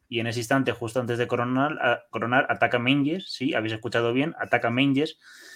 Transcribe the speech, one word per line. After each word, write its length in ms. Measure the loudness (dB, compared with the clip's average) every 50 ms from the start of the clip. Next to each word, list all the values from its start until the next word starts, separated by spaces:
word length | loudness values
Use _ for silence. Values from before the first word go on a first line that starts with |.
| _ -8
y 120 | -6 -4
en 80 | -4 -2
ese 100 | -2 -4
instante, 300 | 0 2 2 2 2 0 -2
justo 260 | -4 -4 -4 -4 -2
antes 180 | -2 -2 -2 -2
de 80 | -2
coronar, 500 | 0 0 -2 0 0 0 0 0 0 -2 0 0
a-, 200 | 0 0 0 -2 _
coronar, 380 | -6 -4 -2 2 2 2 2 2
ataca 300 | 2 2 2 2 2 2
Menges, 520 | 2 2 2 2 2 0 -2 -4 -6 -8 -8
sí, 200 | -4 -4 -2 -2
habéis 200 | -2 -2 -2 -4
escuchado 380 | -4 -4 -2 0 0 2 2 2
bien, 220 | 0 0 -2 -4 -6
ataca 320 | -2 0 0 2 2 2
Menges, 480 | 2 2 2 2 2 2 0 -2 -4 _ -20 -20 -20 -20 -20 -20 -20